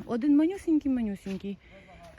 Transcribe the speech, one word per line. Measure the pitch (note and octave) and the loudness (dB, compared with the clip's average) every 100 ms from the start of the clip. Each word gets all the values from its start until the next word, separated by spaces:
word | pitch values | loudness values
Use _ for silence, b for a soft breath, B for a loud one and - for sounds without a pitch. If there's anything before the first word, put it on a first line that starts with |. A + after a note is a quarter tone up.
| - | -6
Один | A#3+ D4 C#4+ | -2 4 4
манюсінький-манюсінький. | D#4+ G4 - D4+ C#4 B3+ G#3+ G3 G3 F#3+ G3 G3 B F#3 B B - | 4 0 0 0 0 -2 -2 -6 -8 -8 -8 -10 B -20 B B -20